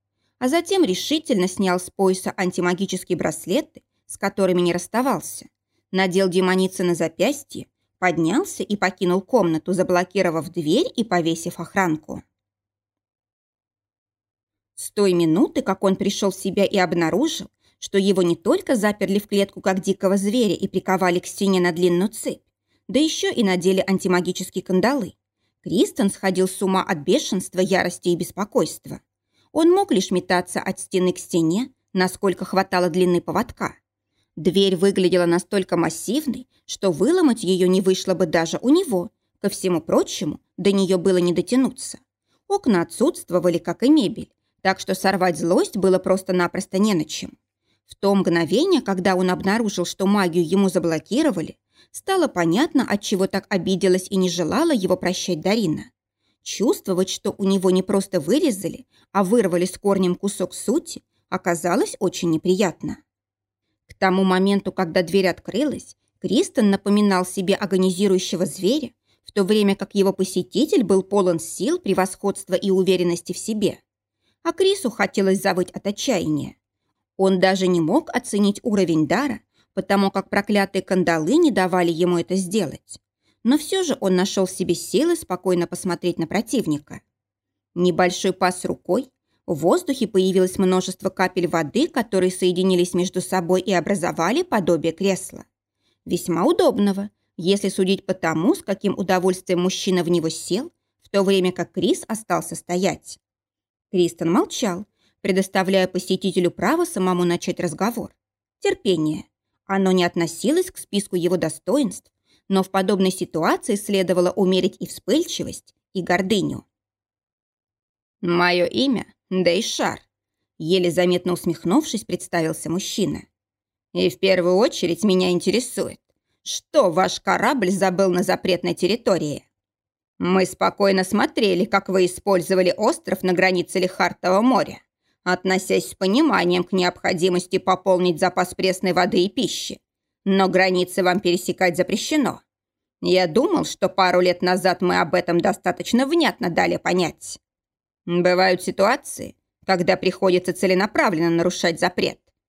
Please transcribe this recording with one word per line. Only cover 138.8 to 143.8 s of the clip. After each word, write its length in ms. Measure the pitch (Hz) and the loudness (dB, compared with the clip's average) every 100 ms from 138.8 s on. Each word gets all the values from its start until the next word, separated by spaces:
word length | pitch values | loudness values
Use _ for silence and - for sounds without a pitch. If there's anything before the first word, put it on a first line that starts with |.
| 190 | 0
воды 320 | 185 180 - | 0 2 2
и 40 | 190 | 0
пищи. 520 | - 196 - - - _ _ _ _ | -2 -4 -6 -10 -14 _ _ _ _
Но 240 | 196 190 185 | 0 2 4
границы 540 | 180 190 180 175 - | 4 2 2 -2 0
вам 180 | 180 175 | 0 2
пересекать 560 | 175 175 - 175 185 165 | 0 0 -2 0 0 0
запрещено. 640 | 180 - - 311 214 - _ _ _ _ _ _ | -2 -4 -2 0 0 -4 _ _ _ _ _ _
Я 260 | 175 185 180 | 0 2 2
думал, 380 | 185 359 349 | 2 2 0
что 240 | - - | -2 -2